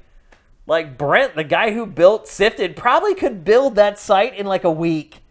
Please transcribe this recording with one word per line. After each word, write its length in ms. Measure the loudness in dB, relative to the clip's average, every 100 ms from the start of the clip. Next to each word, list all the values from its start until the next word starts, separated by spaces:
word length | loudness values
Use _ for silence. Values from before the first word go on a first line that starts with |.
| -20 -20 _ _ _ _ -4
like, 320 | -4 -4 -6
Brent, 360 | 2 2 2
the 100 | -4
guy 280 | -2 0 0
who 140 | -4 -8
built 420 | 4 4 4 -6
Sifted, 480 | -2 -2 0 -8 -4
probably 380 | 0 0 0
could 280 | -2 -4 -4
build 300 | 2 2 2 2
that 220 | 2 0
site 360 | 0 0 0 -4
in, 100 | -4
like, 180 | -2
a 60 | -2
week. 500 | -2 -4 -4 -8 -20 _